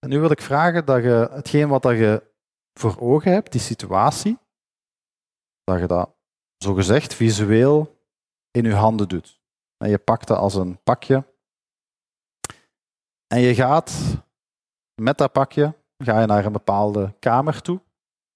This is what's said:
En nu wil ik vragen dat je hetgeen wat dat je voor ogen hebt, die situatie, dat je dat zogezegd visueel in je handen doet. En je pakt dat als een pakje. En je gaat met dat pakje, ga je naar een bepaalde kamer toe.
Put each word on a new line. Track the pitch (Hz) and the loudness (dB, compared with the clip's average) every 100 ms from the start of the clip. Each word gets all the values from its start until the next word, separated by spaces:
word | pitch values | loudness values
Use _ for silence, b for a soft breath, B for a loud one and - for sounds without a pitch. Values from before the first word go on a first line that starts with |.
En | 139 | -2
nu | 139 | 0
wil | 160 | 2
ik | 151 | 0
vragen | - 139 170 170 | 0 0 2 0
dat | 151 131 | 2 2
je | 120 120 117 | 4 2 2
hetgeen | 135 - 147 147 | -4 -2 0 2
wat | 135 | 2
dat | 131 117 | 2 2
je | 110 107 _ _ _ _ _ | 2 2 _ _ _ _ _
voor | _ 117 90 | _ -4 -4
ogen | 120 147 170 | 0 2 2
hebt, | 185 220 | 0 0
die | 127 | -6
situatie, | - 113 92 95 120 143 208 233 _ _ _ _ _ _ _ _ _ _ _ _ | -6 -10 -4 2 2 0 -4 -4 _ _ _ _ _ _ _ _ _ _ _ _
dat | - 92 | -4 -4
je | 87 | 0
dat | 87 90 _ _ _ _ _ | -2 -4 _ _ _ _ _
zogezegd | 101 95 90 120 - | -4 -2 2 0 0
visueel | - 113 104 104 110 127 151 151 _ _ _ _ _ _ | -2 0 0 2 4 4 2 0 _ _ _ _ _ _
in | - | -4
je | 117 | 0
handen | 101 110 110 101 | 2 2 0 -4
doet. | 90 - _ _ _ _ _ | -6 -10 _ _ _ _ _
En | 104 | -2
je | 101 | -2
pakt | - 113 - | 0 -4 -2
dat | 104 | -2
als | 101 | 0
een | 98 90 90 | -2 -6 -6
pakje. | - 120 - 135 135 _ _ _ _ _ _ _ _ _ _ _ - B B _ _ _ _ _ _ | -4 -4 0 -2 -2 _ _ _ _ _ _ _ _ _ _ _ -18 B B _ _ _ _ _ _
En | 117 | 0
je | 123 | 2
gaat | 123 127 151 - - - - _ _ _ _ _ _ _ - | 2 2 2 -2 -6 -6 -6 _ _ _ _ _ _ _ -6
met | 110 143 | -4 0
dat | 143 | 0
pakje, | - 135 - 147 156 _ _ | 0 -2 0 0 -2 _ _
ga | 127 110 | -2 0
je | 110 | 2
naar | 104 | 2
een | 104 | 0
bepaalde | 104 - 101 104 104 98 - | -4 -4 -2 0 -2 -4 -4
kamer | - 120 143 - | -2 0 -2 -6
toe. | - 180 _ _ _ _ _ | -8 -10 _ _ _ _ _